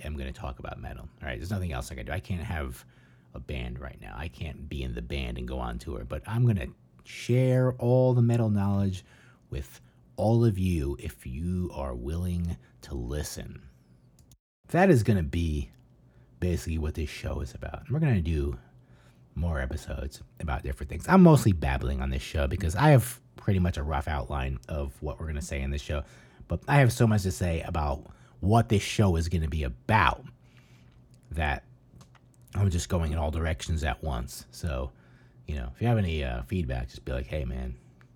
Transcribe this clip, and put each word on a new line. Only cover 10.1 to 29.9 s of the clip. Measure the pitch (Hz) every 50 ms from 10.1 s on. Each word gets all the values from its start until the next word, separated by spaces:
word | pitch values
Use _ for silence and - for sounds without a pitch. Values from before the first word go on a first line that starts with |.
| -
all | - 95 110 117 117 120
of | 113 98
you | 95 92 92 87 80 69 69 71 64
if | - 76 - - -
you | - 64 69 85 87 92 90 90 - -
are | 69 69 67 62
willing | 62 58 71 80 85 90 90 87 87 85 85 82 - - _ _ -
to | - - 76
listen. | 65 58 60 71 73 71 - - - - 62 - - - - _ _ _ _ - _ _ _ _ _ - _ - _ _ _ _ _ _ -
That | - 165 190 196
is | 160 117 101
gonna | 123 110 95 80
be | 71 71 85 85 80 76 73 71 - - - - _ _ _ _ _ _ - _ _ _ -
basically | 90 90 85 - - 82 80 80
what | 76 76 -
this | 80 78 73
show | - - - 71 65 65
is | 71 - -
about. | - - - - -
And | - -
we're | 120 160
gonna | 160 143 113 95
do | 80 82 82 73 71 73 - - - - _ - _ _ - - _ - _ _ - _ -
more | - 82 85 80 67
episodes | 64 65 - 78 - - 67 64 65 71 - - - - _ -
about | - 80 71 - -
different | 67 - - - -
things. | - 80 -
I'm | - 175 190
mostly | 180 170 156 - - 110
babbling | 92 80 69 67 67 65 - 64 67 64
on | 65 67
this | 65 65 -
show | - - 78 71
because | 71 - - - 78 80
I | 95 127 156
have | 147 120 - - - - _ _ -
pretty | - - - 98 92
much | 90 85 -
a | 71 71
rough | 76 78 69 -
outline | - 76 71 67 - 73 69 65 67 65 58 -
of | - 80 73 71 71 - -
what | - 76 - -
we're | 80
gonna | 78 78 73
say | 73 - - 71
in | 67 67
this | 69 71
show, | - - 78 71 67 - - - - - _ - -
but | - 85 82 -
I | - 143
have | 143 135 117
so | 120 - 120
much | 110 107 101 95
to | 95
say | 87 - 92 87 82 80
about | - - 87 82 76 73 65 - - - - - - - - -
what | - 98 110 117 113 -
this | 110 95
show | - - - - 107 95 87
is | 80 80 85
gonna | 90 85 80
be | 76 80 78 73
about | 62 - - - -